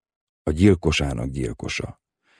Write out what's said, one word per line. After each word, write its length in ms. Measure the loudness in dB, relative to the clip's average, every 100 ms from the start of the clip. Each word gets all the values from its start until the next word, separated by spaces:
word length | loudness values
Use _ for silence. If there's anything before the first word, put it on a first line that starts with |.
| _ _ _ _
A 80 | -6
gyilkosának 800 | 4 4 6 2 0 -2 -4 -6
gyilkosa. 720 | -6 -6 -8 -10 -8 -10 -14 _ _ _